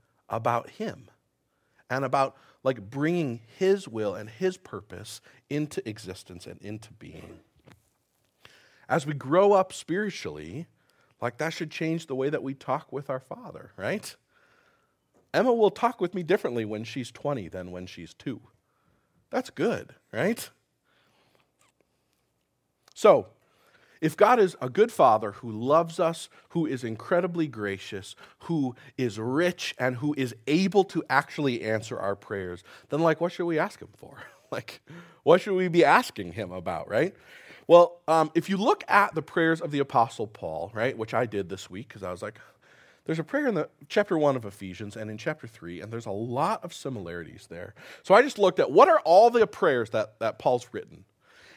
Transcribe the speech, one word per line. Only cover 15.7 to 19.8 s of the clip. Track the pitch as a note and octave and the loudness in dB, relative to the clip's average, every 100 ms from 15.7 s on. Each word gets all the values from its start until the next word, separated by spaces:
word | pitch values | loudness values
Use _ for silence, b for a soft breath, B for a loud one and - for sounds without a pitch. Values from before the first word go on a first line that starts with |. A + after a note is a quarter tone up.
talk | - A#3 - | 2 -2 -2
with | F3 | -6
me | F#3 | -4
differently | D#3 F#3 - A#2+ G#2+ | 0 0 0 -4 -4
when | G#2+ | -6
she's | A2 C#3 A#2 | -8 -10 -10
twenty | - C#3+ C3+ F2 | -8 -6 -6 -8
than | F#2 F2+ | -10 -12
when | F2+ F#2 | -12 -14
she's | - E2 | -16 -18
two. | - C#3+ A2 - _ _ _ _ _ _ _ _ | -12 -12 -12 -14 _ _ _ _ _ _ _ _
That's | B3 - | -6 -4
good, | - G#3+ A#2+ | -2 -2 -2